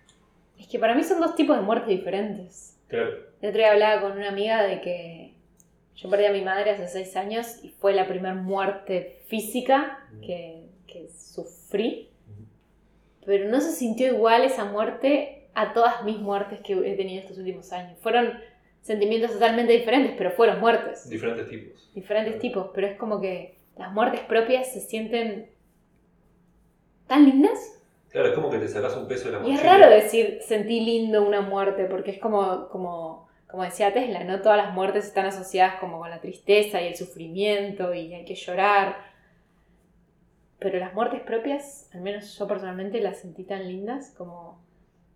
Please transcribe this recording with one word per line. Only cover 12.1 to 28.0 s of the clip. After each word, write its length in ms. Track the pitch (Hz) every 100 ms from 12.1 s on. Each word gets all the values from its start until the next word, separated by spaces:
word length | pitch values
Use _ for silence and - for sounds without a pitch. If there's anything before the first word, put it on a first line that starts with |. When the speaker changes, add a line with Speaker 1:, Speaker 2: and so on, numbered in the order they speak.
| _ -
Speaker 2:
Ujú. 180 | 104 - _ _ _ _ _ _ _ 190
Speaker 1:
Pero 240 | 196 208
no 120 | 269
se 100 | 320
sintió 360 | 294 240 226 262
igual 360 | 208 226 233
esa 220 | 262 247 202
muerte 840 | 202 233 - 269 294 - - -
a 200 | 220 208
todas 300 | 233 233 226
mis 140 | 202 214
muertes 440 | 202 202 202 214
que 120 | -
he 220 | 190 196 196
tenido 260 | 190 185
estos 160 | - 190
últimos 340 | 185 170 -
años. 280 | 180 175 -
Fueron 340 | 226 240 226 - - _ _ _
sentimientos 500 | - 214 208 226 226
totalmente 400 | 202 226 233 233
diferentes, 400 | 226 220 262 226 -
pero 140 | 185
fueron 280 | - 226 180
muertes. 500 | 226 226 - - 120
Speaker 2:
Diferentes 380 | - 117 - -
tipos. 420 | 113 92 - _
Speaker 1:
Diferentes 400 | 196 - 214 220 220
Speaker 2:
Claro. 60 |
Speaker 1:
tipos, 300 | 240 196 180
pero 140 | 196 196
es 100 | 196
como 220 | 220 202
que 380 | 190 175 165 - _ -
las 140 | 185
muertes 300 | 202 247 -
propias 500 | - 226 226 254 -
se 80 | 202
sienten 720 | - 220 220 233 220 196 - _ _ _ _ _ _ _ _ _ _ _ _ _ _ _ -
tan 180 | 277 277
lindas. 540 | 269 392 - - - _ _